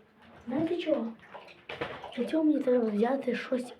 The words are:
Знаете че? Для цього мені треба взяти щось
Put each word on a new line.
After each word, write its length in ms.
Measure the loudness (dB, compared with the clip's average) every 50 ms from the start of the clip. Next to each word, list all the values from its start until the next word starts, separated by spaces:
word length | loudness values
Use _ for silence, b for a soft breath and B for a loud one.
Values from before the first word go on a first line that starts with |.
| -20 _ _ _ -20 -20 -20 -18 -10
Знаете 300 | -4 -2 0 0 0 0 -2 0
че? 300 | 0 0 0 0 -4 -8 -12 -18 -20 -18 -18 -18 -20 -20 -20 -16 -14 -8 -8 -8 -8 -8 -12 -12 -10 -4
Для 80 | -4 -4
цього 200 | 0 0 2 4
мені 140 | 4 4 4
треба 240 | 4 4 4 4 4 2
взяти 440 | 2 2 2 2 2 0 0 -2 -2
щось 400 | -2 -2 -2 -4 -4 -4 -6 -6